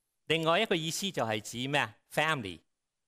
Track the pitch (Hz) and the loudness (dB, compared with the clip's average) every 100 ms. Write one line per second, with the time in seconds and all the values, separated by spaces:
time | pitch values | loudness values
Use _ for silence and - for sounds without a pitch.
0 | _ _ - 160 160 175 220 185 160 - | _ _ -2 2 4 2 2 0 0 -4
1 | 202 151 113 110 - 117 131 143 113 - | -4 -2 0 -2 -4 -6 -2 0 0 -4
2 | _ - 156 151 98 82 _ _ _ _ | _ 0 0 0 -4 -12 _ _ _ _